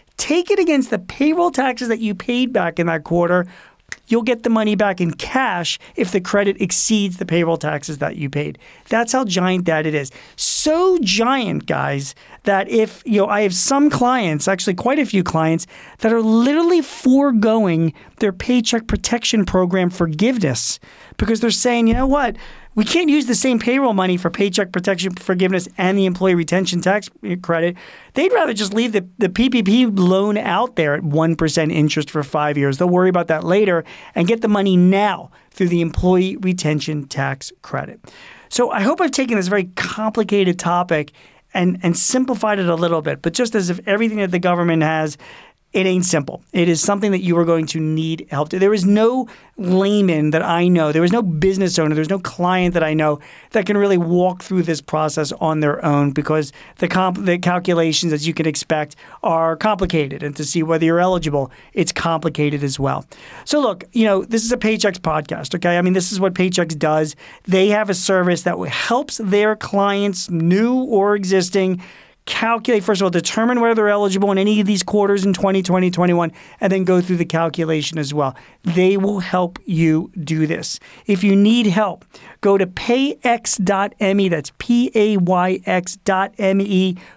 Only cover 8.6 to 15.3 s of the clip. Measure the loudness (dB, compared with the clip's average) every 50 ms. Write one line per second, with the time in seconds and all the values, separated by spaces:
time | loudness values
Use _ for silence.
8.6 | -18 -20 -20 -20 -6 -2 -2 -2 0 0 -2 -2 -2 -2 -2 0 0 0 0 0
9.6 | 0 0 0 0 0 -2 -2 -4 -4 -8 -12 -18 -20 -18 -10 -6 -4 -2 -2 0
10.6 | 0 0 2 2 2 2 2 2 0 0 0 0 0 0 0 0 -2 -4 -4 -6
11.6 | -4 -4 -4 -2 -2 -4 -4 -6 -6 -10 -14 -18 -20 -20 -20 -6 -2 0 0 0
12.6 | 0 0 0 0 0 0 -4 -8 -4 0 2 2 2 2 2 0 0 0 0 -2
13.6 | 0 0 2 2 2 2 2 2 2 2 2 2 0 0 -2 0 0 0 0 0
14.6 | 0 -2 -2 -2 0 0 0 0 0 0 0 0 0 0